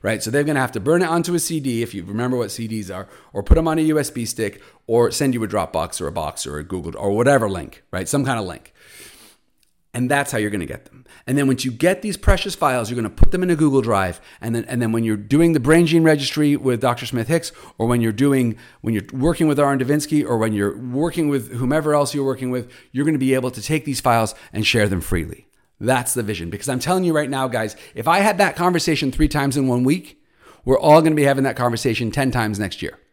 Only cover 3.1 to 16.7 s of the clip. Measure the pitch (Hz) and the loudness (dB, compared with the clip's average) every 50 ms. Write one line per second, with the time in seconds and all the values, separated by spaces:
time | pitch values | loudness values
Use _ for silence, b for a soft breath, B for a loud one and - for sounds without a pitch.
3.1 | B B B B B 101 104 - - 160 160 160 156 160 156 156 156 151 139 - | B B B B B -8 4 4 4 4 4 2 0 2 2 2 2 2 0 -2
4.1 | - 123 113 104 - - 110 98 - b b b b b b - 113 120 120 - | -6 -8 -8 -8 -4 -4 -4 -4 -4 b b b b b b 0 2 4 4 2
5.1 | - - 147 139 123 120 110 98 101 104 82 - - 82 80 90 - - 87 76 | 2 0 0 0 0 0 -2 -2 -2 -2 -4 -2 -4 -4 -4 -4 -6 -6 -6 -6
6.1 | 87 90 78 76 - - - 65 71 76 76 - 95 92 71 82 78 57 - 101 | -4 -6 -6 -6 -8 -8 -10 -8 -8 -10 -8 -8 -8 -8 -8 -8 -10 -6 -4 -2
7.1 | 101 107 120 135 143 131 113 101 95 87 71 - - - _ _ - 90 92 - | 0 2 2 4 4 4 2 0 -4 -6 -10 -12 -18 -20 _ _ -8 -8 -6 -4
8.1 | - 143 135 127 127 113 104 90 78 - _ - B B B B B B B B | -2 -2 -2 -2 -4 -4 -6 -8 -10 -14 _ -20 B B B B B B B B
9.1 | B B B B B B _ _ _ _ _ _ _ _ _ _ - 123 127 127 | B B B B B B _ _ _ _ _ _ _ _ _ _ -6 -6 -2 -2
10.1 | 143 139 139 - - 110 107 104 101 101 82 73 60 - - - - - - B | 0 -2 -2 -2 -4 -2 -2 -2 -4 -4 -6 -8 -10 -14 -14 -20 -20 -20 -20 B
11.1 | B B B - 135 143 139 131 135 131 - 131 117 113 160 175 190 185 - 214 | B B B -2 0 0 2 2 0 0 -2 -8 -4 0 2 0 0 0 -4 -8
12.1 | 190 - - - - - - 196 - - 160 139 127 123 113 104 123 120 113 104 | -8 0 2 2 2 2 0 -6 -4 -2 0 0 0 0 -2 -4 -4 -4 -4 -6
13.1 | - - - - - 180 185 180 175 147 156 147 135 135 113 113 110 98 95 90 | 6 8 8 8 8 6 2 0 2 4 4 4 4 2 2 2 0 0 0 -2
14.1 | 87 - B B B B - 117 117 117 113 - 127 120 123 110 110 113 113 113 | -4 -10 B B B B -6 -4 -4 -4 -4 -4 -4 -2 -2 0 0 0 0 0
15.1 | 107 104 104 104 135 151 165 170 165 143 117 139 156 170 175 156 160 165 160 160 | -2 -4 -2 0 2 4 4 4 4 2 4 6 6 6 6 4 4 4 6 4
16.1 | 156 147 135 127 - 151 151 147 147 - - 131 | 4 2 0 -4 -2 0 2 2 2 0 0 -2